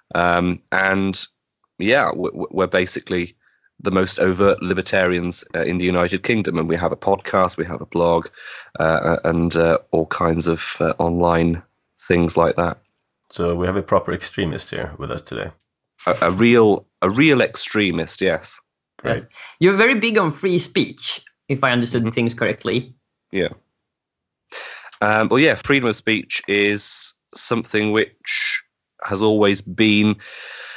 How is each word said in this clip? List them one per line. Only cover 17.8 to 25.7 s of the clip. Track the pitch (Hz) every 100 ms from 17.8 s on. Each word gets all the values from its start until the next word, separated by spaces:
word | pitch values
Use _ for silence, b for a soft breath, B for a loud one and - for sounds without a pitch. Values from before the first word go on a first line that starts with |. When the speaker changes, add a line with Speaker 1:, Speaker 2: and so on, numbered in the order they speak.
| 101 82 80 -
Speaker 1:
yes. | 92 78 - - _ _ _ -
Speaker 2:
Great. | - 117
Speaker 3:
Yes. | - B B -
You're | 180 196
very | 233 233
big | 233 214
on | 170
free | 143 190 175
speech, | - 190 113 - - - - _ -
if | 135
I | 139
understood | 123 117 120
Speaker 1:
Mm-hmm. | 113
Speaker 3:
things | 120 117
correctly. | 117 107 - 80 117 - - _ _ _
Speaker 1:
Yeah. | 95 82 - _ _ _ _ _ _ _ _ _ B B B B -
Um, | 104 107 107
well, | 123
yeah, | 156 110
freedom | -